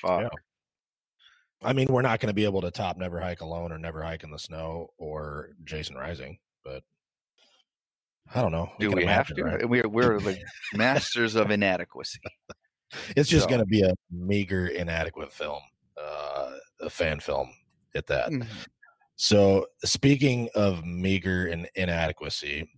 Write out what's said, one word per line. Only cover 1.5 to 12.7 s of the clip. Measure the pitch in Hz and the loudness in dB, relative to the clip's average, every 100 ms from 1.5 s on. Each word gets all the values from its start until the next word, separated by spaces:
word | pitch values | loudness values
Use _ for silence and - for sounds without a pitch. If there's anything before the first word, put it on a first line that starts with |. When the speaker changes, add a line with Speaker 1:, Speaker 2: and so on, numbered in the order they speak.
| _ | _
Speaker 2:
I | - | 0
mean, | 135 131 | 2 4
we're | 127 | 4
not | 131 113 | 4 2
gonna | 123 | 2
be | 101 | 2
able | 104 95 | 2 2
to | 87 | -2
top | - 98 87 | -4 -4 -4
Never | 90 87 | -4 -4
Hike | 90 85 | -4 -6
Alone | 80 85 85 | -6 -6 -6
or | 80 | -8
Never | 82 78 | -8 -8
Hike | 80 82 | -8 -8
in | 80 | -10
the | 76 | -14
Snow | - 80 80 82 85 _ | -12 -10 -8 -8 -10 _
or | 80 76 76 73 - 76 | -10 -8 -8 -10 -12 -16
Jason | 78 78 76 65 | -10 -8 -8 -8
Rising, | 69 82 67 92 _ _ | -10 -8 -12 -16 _ _
but | - 65 - _ _ _ _ _ _ _ _ _ _ _ _ _ _ | -14 -14 -16 _ _ _ _ _ _ _ _ _ _ _ _ _ _
I | 123 | 0
don't | 110 | 0
know. | 80 85 - | 0 -4 -2
We | 104 | 0
Speaker 1:
Do | |
Speaker 2:
can | 92 | 2
Speaker 1:
we | |
have | 90 104 139 | 4 2 2
Speaker 2:
imagine, | 151 | -2
Speaker 1:
to? | |
Speaker 2:
right? | - - 117 | -4 -2 0
Speaker 1:
We're, | 123 110 | 2 2
we're | 107 123 107 | 2 4 4
the | 101 95 - - | 0 -4 -8 -16
Speaker 2:
<laughs> | - | -8
Speaker 1:
masters | 101 120 143 - 120 113 | 0 2 2 0 0 2
of | 110 104 | 4 4
inadequacy. | 104 101 90 87 - - - - - - - _ | 4 2 0 -4 -12 -12 -12 -16 -18 -20 -20 _